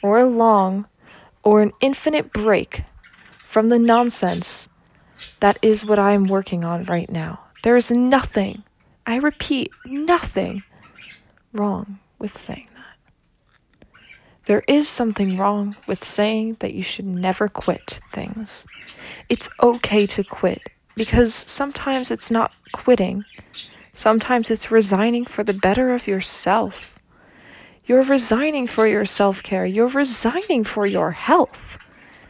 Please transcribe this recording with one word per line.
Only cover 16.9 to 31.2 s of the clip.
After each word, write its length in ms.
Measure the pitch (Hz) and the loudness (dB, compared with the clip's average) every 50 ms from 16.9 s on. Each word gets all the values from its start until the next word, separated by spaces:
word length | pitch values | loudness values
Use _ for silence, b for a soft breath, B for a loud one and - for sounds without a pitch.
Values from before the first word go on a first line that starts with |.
| - - 196 | -10 -10 -10
never 420 | 196 180 180 180 175 185 - 208 202 | -8 -8 -4 -4 -4 -2 -2 -4 -4
quit 520 | - - - - 175 - - - - - - _ | -4 -6 -4 -4 -4 -4 -6 -10 -10 -10 -12 _
things. 540 | - - - - - 220 220 202 - - - - - - B B B B B B B B B B | -14 -14 -12 -12 -12 -10 -6 -4 -4 -4 -6 -10 -18 -18 B B B B B B B B B B
It's 180 | 240 - - - - - | -4 -2 -2 -6 0 2
okay 460 | - 240 240 240 - - 208 214 208 196 | 2 2 2 0 -4 0 0 0 2 2
to 160 | - - 196 | 0 -4 -4
quit, 480 | - - - - 180 - - - - _ _ _ _ _ | -8 -6 -4 -2 -2 -2 -4 -12 -20 _ _ _ _ _
because 400 | - 226 - - 240 247 226 - | -8 -4 0 4 4 4 6 4
sometimes 760 | - - - - - 277 285 277 - - 277 269 262 254 247 | 2 4 2 0 0 0 -2 -6 -8 -6 -4 -4 -2 -2 -4
it's 220 | 240 - - - | 0 0 0 2
not 200 | 233 226 - - - _ _ _ | 2 0 -2 -2 -6 _ _ _
quitting. 540 | - - - - 254 - 196 185 190 196 208 - - B B B B B B B B B B B B | -16 -6 2 2 4 4 2 -4 -4 -8 -10 -12 -20 B B B B B B B B B B B B
Sometimes 560 | - - 214 220 226 - - 254 240 226 - | 0 2 2 2 2 2 0 0 0 2 0
it's 220 | 226 220 - - | 0 -2 0 2
resigning 540 | 226 226 214 202 202 190 208 233 240 240 247 | 4 4 6 6 4 2 2 0 0 -2 -4
for 180 | - - - 214 | -6 -6 -6 -4
the 100 | 220 196 | -4 -4
better 400 | 196 - 190 202 247 254 254 247 | 0 0 0 0 2 0 0 -2
of 140 | 247 - - | -4 -4 -4
yourself. 880 | 196 190 185 - - - - 180 196 226 214 196 - - - - - _ _ b b b b b b b b b b b b b b b b | -6 -4 -2 -2 -2 0 0 0 0 0 0 -4 -8 -14 -18 -20 -20 _ _ b b b b b b b b b b b b b b b b
You're 160 | - 240 254 | 2 2 2
resigning 640 | 269 269 277 269 254 - 220 233 285 311 302 285 247 | 4 4 2 2 4 2 2 2 0 -2 -2 -4 -6
for 220 | 233 - - 220 220 | -4 -2 0 2 2
your 180 | 214 208 208 | 2 0 0
self-care. 640 | 196 - - 202 196 190 190 - - 196 185 185 185 | 2 2 4 2 2 0 -2 -6 -6 -4 -4 -2 -2
You're 200 | 190 214 233 247 | 0 0 0 0
resigning 760 | 262 277 285 262 247 - - 226 269 349 415 - 339 247 214 | 0 -2 0 2 2 2 2 2 0 -4 -4 -2 -2 -2 -2
for 240 | - - 220 202 202 | -4 -4 -4 -2 -2
your 240 | 196 180 165 160 | -2 -2 -2 -2
health. 640 | 165 - | -4 -6